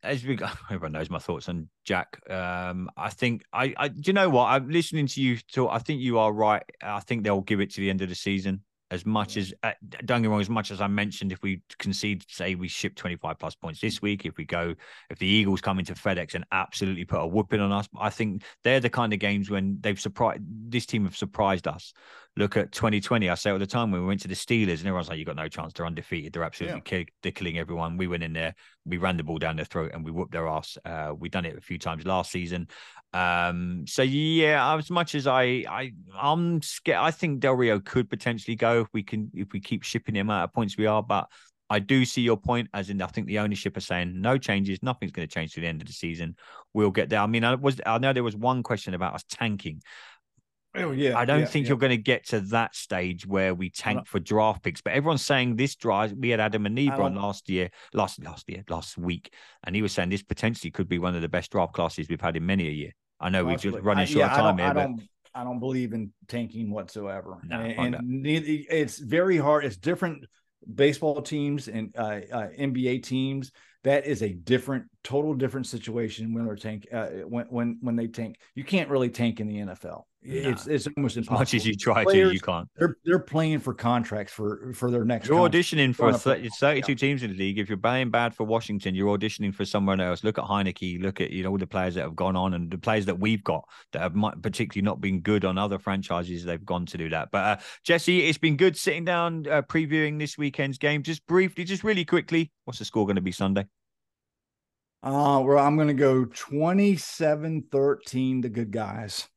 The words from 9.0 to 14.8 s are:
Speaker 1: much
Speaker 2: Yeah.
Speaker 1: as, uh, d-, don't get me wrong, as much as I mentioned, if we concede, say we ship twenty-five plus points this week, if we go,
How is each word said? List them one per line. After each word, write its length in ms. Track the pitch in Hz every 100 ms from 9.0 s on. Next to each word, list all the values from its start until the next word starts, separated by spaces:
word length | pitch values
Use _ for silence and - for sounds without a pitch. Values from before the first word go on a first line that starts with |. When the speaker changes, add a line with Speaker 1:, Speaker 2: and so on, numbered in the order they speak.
Speaker 1:
much 320 | 95 107 101 -
Speaker 2:
Yeah. 60 |
Speaker 1:
as, 120 | 95 -
uh, 80 | 113 - 104
d-, 80 | - 117
don't 160 | 123
get 60 | 113
me 40 |
wrong, 100 | 104
as 80 | 98
much 200 | 113 101
as 100 | 98
I 60 | 101
mentioned, 460 | 101 104 95 98
if 100 | 92
we 220 | 98 92 _ -
concede, 440 | - 95 107 98 -
say 240 | - 90
we 140 | 92 90
ship 260 | - 90 -
twenty-five 440 | 90 87 80 80
plus 160 | 80 -
points 260 | 82 78
this 180 | 110 -
week, 280 | 104 104 82
if 100 | -
we 80 | 78
go, 300 | 85 85 82